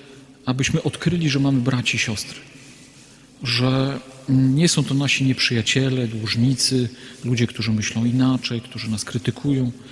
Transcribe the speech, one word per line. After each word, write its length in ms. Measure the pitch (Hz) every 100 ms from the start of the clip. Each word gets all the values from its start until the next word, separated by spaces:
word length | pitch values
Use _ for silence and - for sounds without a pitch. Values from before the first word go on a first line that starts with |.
| - - - - -
abyśmy 360 | 127 135 160
odkryli, 480 | 156 - - 175 160
że 100 | 135
mamy 200 | 139 135
braci 360 | 120 127 113 113
i 40 |
siostry, 380 | - 104 - - - - - - - - - - - -
że 580 | 120 117 127 131 135 139 - - -
nie 400 | 131 131 135 170
są 160 | -
to 100 | 123
nasi 300 | 135 139 -
nieprzyjaciele, 840 | 135 127 - 120 107 139 135 127 117
dłużnicy, 800 | 113 107 113 123 127 - 131 120 - - -
ludzie, 220 | 120 120 120
którzy 260 | - 110
myślą 320 | 107 104 113
inaczej, 560 | 120 127 131 127 - 120
którzy 300 | - 113 110
nas 140 | 107
krytykują, 680 | - 123 - - 143 135 123 - -